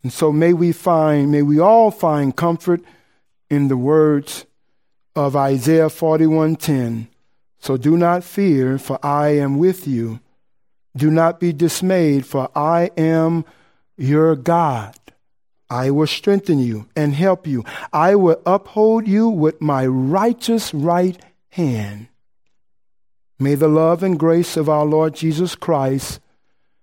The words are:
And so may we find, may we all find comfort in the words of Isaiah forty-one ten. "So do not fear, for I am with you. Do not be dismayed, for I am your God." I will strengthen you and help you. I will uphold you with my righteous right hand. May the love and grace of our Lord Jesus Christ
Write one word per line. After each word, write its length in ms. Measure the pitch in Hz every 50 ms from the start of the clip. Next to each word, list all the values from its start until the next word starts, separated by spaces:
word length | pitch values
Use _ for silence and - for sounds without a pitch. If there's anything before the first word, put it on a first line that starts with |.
And 100 | - 127
so 200 | - - 165 156
may 220 | 147 151 165 170 175
we 180 | 160 175 170
find, 600 | 160 - - 185 170 160 156 156 151 147 139 147
may 120 | 147 147 147
we 160 | 143 147 151
all 320 | 170 202 226 233 226 214
find 440 | - - - 160 151 147 143 135 127
comfort 460 | - 170 170 170 165 - 180 175 170 - - _ _ _ _ _ _ _ _ _ _ _ _
in 160 | 151 143 143
the 100 | 135 135
words 680 | 123 123 139 156 156 151 151 151 143 139 - - - - _ _ _ _ _ _ _ _ _ _ _ _ _ _
of 200 | 151 143 139 131
Isaiah 540 | 143 139 139 139 131 117 151 160 160 160 156
forty-one 680 | - - 170 160 160 160 160 156 156 160 156 156 160
ten. 520 | - - - 147 131 123 117 117 113 117 - _ _ _ _ _ _ _ _ _ _
"So 180 | - - 135
do 200 | 131 117 147 165
not 260 | 170 170 170 175 180 175
fear, 560 | - - 202 202 190 151 135 127 131 135 135
for 180 | - - 135 - -
I 240 | 143 143 147 147 147
am 300 | 147 147 143 139 139 143
with 260 | 170 185 175 180 -
you. 360 | 147 131 117 117 113 113 117 _ _ _ _ _ _ _ _ _ _ _ _ _ _ _
Do 160 | 123 139 156
not 280 | 160 160 165 165 170 -
be 140 | 180 175 160
dismayed, 720 | 139 170 160 - - 185 185 190 180 170 151 143 139 127
for 240 | - - 139 131 - _
I 340 | 151 147 160 170 170 170 175 -
am 480 | - 160 160 160 160 160 165 170 165 156 - _ _ _ _ _ _ _ _ _
your 400 | - 139 131 147 151 160 165 160
God." 600 | 139 123 165 170 170 170 151 131 113 104 104 - _ _ - _ _ _ _ _ _ _ _ _ _ _ _
I 180 | 120 123 127 135
will 160 | 139 147 156
strengthen 540 | 147 - - - 202 202 196 196 - 160 139
you 300 | 127 120 110 107 107 _ _
and 180 | 160 151 147 139
help 320 | 143 185 196 185 180 -
you. 160 | 156 135 120 104 - - - - - -
I 220 | 151 160 185 202
will 260 | 208 185 170 160 - -
uphold 640 | 175 185 196 196 - - 214 214 220 220 226 220
you 220 | 214 196 214 226 233
with 320 | 220 165 151 156 156 -
my 260 | 151 151 139 131 131
righteous 880 | 131 131 131 131 135 160 190 214 233 233 240 - - 226 226 214 - -
right 440 | 147 143 170 170 180 180 185 180 - - _ _ _ _ _
hand. 580 | - 185 170 139 120 107 104 101 101 104 113 123 _ _ _ _ _ _ _ _ _ _ _ _ _ _ _ _ _ _ _ _ _ _ _ _ _ _
May 160 | 135 139 147
the 140 | 139 160 156
love 340 | 151 156 160 160 175 165 190
and 160 | 190 180 151
grace 380 | 160 165 165 170 175 - -
of 100 | 160 151
our 180 | 151 151 151 151
Lord 300 | 151 151 156 160 160 151
Jesus 400 | - 160 160 156 156 180 175 -
Christ 640 | _ - - 160 143 135 131 135 139 - - - - _ _ _ _ _ _ _ _ _ _ _ _